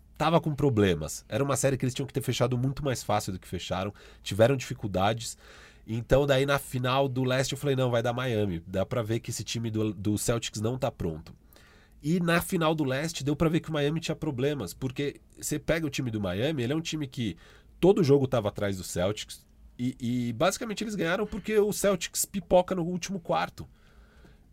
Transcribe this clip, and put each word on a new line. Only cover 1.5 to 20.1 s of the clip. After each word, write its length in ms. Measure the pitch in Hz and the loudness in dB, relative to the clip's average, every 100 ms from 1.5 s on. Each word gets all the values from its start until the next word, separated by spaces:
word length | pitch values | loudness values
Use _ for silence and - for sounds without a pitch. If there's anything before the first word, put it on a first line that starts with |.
| 127 | 0
série 200 | 139 127 | 0 0
que 100 | 131 | -2
eles 80 | |
tinham 120 | - 131 | -2 -4
que 80 | |
ter 80 | - | -4
fechado 340 | 135 117 123 123 | -2 0 0 2
muito 300 | 131 135 143 | -2 -2 -2
mais 160 | 117 | -4
fácil 320 | - 104 - | 0 -2 0
do 60 | 92 | -8
que 80 | - | -8
fecharam. 440 | 90 - 90 98 - - - | -8 -4 -4 -4 -8 -18 -14
Tiveram 340 | - 98 117 135 | -4 4 6 4
dificuldades. 840 | - 127 104 92 101 113 113 - - - - - - | -4 -8 -4 0 2 0 -6 -12 -18 -20 -20 -20 -8
Então, 400 | 113 113 135 143 | -6 2 4 4
daí, 180 | 131 139 | 2 4
na 140 | 143 | 0
final 480 | - 127 127 131 139 | -2 -4 0 2 0
do 160 | 127 | 0
leste, 300 | 127 127 131 | 0 0 -2
eu 40 | 135 | -2
falei: 180 | 143 131 | 0 2
não, 140 | 127 | 2
vai 140 | 120 | 2
dar 100 | 120 | 0
Miami. 480 | 120 127 110 104 82 87 | -2 0 0 0 -2 -4
Dá 180 | 92 95 | -4 -2
pra 160 | 120 | -2
ver 180 | 107 117 | 0 -2
que 120 | - | -2
esse 120 | - | -8
time 280 | 104 117 113 | -6 -4 -2
do, 200 | 107 107 | 0 -2
do 260 | 98 101 104 | 0 0 0
Celtics 420 | - 117 - 110 | 2 -2 -2 -4
não 160 | 110 131 | -4 -2
tá 140 | 123 | -4
pronto. 420 | - 92 78 - - - - - - - - | -4 -6 -6 -12 -20 -20 -20 -20 -20 -20 -10
E 180 | 143 170 | -2 0
na 220 | 170 170 | 2 2
final 340 | - 185 160 160 | 2 0 2 2
do 80 | |
leste, 400 | 139 131 165 - | 0 -2 -4 -4
deu 120 | 135 143 | -2 2
pra 140 | 160 | 2
ver 100 | 165 | 2
que 100 | - | -2
o 40 | |
Miami 260 | 156 143 160 | 0 0 0
tinha 160 | 160 160 | -4 -4
problemas. 600 | 156 123 139 147 90 - | -4 0 0 0 -6 -6
Porque 440 | - 127 143 - - - | -6 -4 -4 -6 -18 -10
você 180 | - 151 | -6 -4
pega 280 | - 160 156 | 0 0 0
o 40 | |
time 220 | 135 131 | -2 -2
do 100 | 110 | -2
Miami, 400 | 98 92 135 156 | -2 0 0 0
ele 120 | 120 | 0
é 20 | 156 | -2
um 60 | |
time 260 | 165 156 139 | -2 -6 -6
que 280 | - 113 - - - - - | -4 -4 -4 -14 -20 -20 2
todo 240 | 170 202 | 4 6
jogo 240 | 139 143 127 | 6 6 6
tava 220 | 120 101 | 0 0
atrás 280 | - 101 95 | -2 -2 -2
do 60 | |
Celtics. 600 | 87 87 92 110 - - - - - - | -4 0 0 0 -8 -14 -20 -20 -20 -6
E, 160 | 123 - | -6 -4
e 340 | 117 | -4